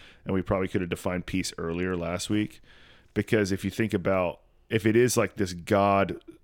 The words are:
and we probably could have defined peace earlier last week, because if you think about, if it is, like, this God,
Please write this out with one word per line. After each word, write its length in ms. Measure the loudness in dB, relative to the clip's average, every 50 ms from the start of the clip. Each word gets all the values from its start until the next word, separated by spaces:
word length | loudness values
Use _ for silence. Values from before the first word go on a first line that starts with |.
| -20 -20 -20 -16 _
and 80 | -2 -2
we 80 | -2 0
probably 260 | 0 0 -2 -2 -2
could 140 | -2 -4 -2
have 80 | -2
defined 340 | -6 -6 -4 -4 -4 -4 -6
peace 300 | -4 -4 -4 -4 -4 -6
earlier 400 | -8 -6 -6 -4 -4 -2 -4 -4
last 320 | -4 -4 -4 -6 -6 -4 -2
week, 320 | -2 -2 -2 -4 -6 -16 -20 -20 -20 -20 -20 -20 -20 -20 _ _ _
because 360 | -4 -2 2 2 2 2 2
if 140 | 0 -2 -2
you 60 | -4
think 240 | -2 -2 -2 0 0
about, 460 | -2 0 0 0 2 0 -2 -4 -6 _ _ _ _ _ _
if 160 | -4 0 2
it 100 | 4 6
is, 220 | 6 6 6 4
like, 200 | 2 0 0 0
this 180 | -4 -4 -4 -4
God, 600 | -10 -2 2 4 4 6 6 4 4 2 0 -2 -10 -12 -18 -20 -20